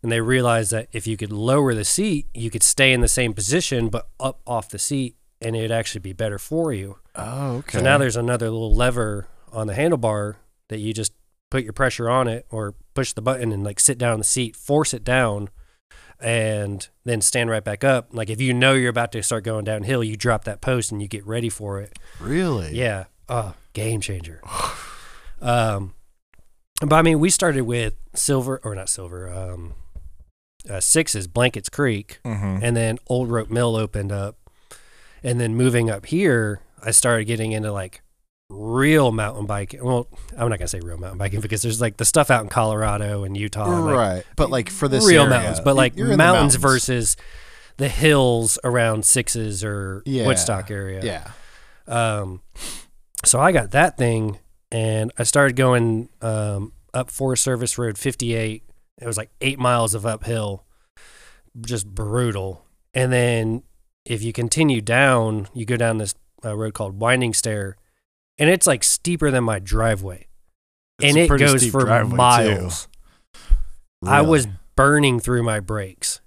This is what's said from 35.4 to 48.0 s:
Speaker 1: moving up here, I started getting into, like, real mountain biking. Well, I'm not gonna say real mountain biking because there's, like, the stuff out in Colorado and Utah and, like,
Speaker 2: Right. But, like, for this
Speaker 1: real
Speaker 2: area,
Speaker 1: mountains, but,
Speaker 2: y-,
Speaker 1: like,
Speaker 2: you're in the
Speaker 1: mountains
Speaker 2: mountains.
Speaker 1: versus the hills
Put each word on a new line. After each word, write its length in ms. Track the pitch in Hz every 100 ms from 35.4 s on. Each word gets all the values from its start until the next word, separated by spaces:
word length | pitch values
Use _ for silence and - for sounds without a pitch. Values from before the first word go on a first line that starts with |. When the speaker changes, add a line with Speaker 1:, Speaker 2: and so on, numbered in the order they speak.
| 117 113
Speaker 1:
moving 340 | 127 120 113
up 180 | 101 -
here, 540 | 165 196 120 107 101 - _
I 80 | 117
started 340 | 113 123 117 110
getting 260 | 113 110
into, 200 | 110 107
like, 300 | 101 92 - _ _ _ _ _
real 600 | 98 107 120 143 156 131
mountain 340 | 110 107 107 101
biking. 380 | 101 98 139
Well, 240 | 123 123 120 - - 127
I'm 120 | 117
not 100 | 104
gonna 80 | 85
say 100 | 92
real 180 | 85 82
mountain 200 | 90 92
biking 240 | 98 101
because 200 | 104 107
there's, 200 | 120 110
like, 160 | 117 -
the 80 | 113
stuff 240 | 165 143
out 120 | 123
in 60 | 104
Colorado 760 | - 110 107 107 104 101 104
and 120 | 98 98
Utah 400 | 104 107 101 175
and, 100 | 160
like, 100 | 135
Speaker 2:
Right. 280 | 107 92 - -
But, 140 | 151
like, 200 | 131 107
for 180 | - 143
this 180 | 131 208
Speaker 1:
real 180 | 165
Speaker 2:
area, 60 | 139 123
Speaker 1:
mountains, 240 | 110 -
but, 160 | 139 135
Speaker 2:
y-, 80 |
Speaker 1:
like, 140 | 127 -
Speaker 2:
you're 80 | 135
in 40 |
the 60 | 139
Speaker 1:
mountains 360 | 170 185 143
Speaker 2:
mountains. 80 | 127 139
Speaker 1:
versus 440 | 127 - 123 110 - - - - - - -
the 120 | 135
hills 680 | -